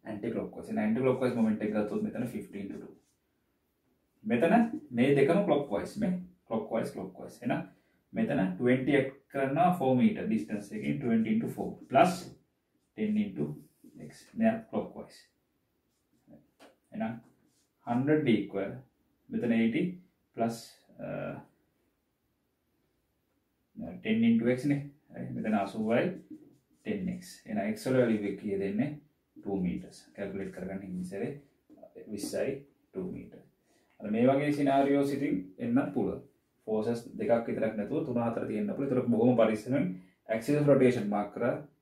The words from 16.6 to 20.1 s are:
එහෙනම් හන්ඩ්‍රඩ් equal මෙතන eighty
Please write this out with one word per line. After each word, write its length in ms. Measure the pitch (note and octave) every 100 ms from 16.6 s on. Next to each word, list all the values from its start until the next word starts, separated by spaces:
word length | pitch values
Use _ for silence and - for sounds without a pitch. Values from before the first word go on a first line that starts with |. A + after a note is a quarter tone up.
| - _ _
එහෙනම් 280 | A2 A2 A#2 - _ _ _ _ _ -
හන්ඩ්‍රඩ් 400 | A#2+ C#3 D3+ C3
equal 440 | G#2 - G2 F#2+ B2+ - _ _ _ _
මෙතන 220 | A2+ A#2+
eighty 320 | A2+ A2+ C#3+ F3+ - _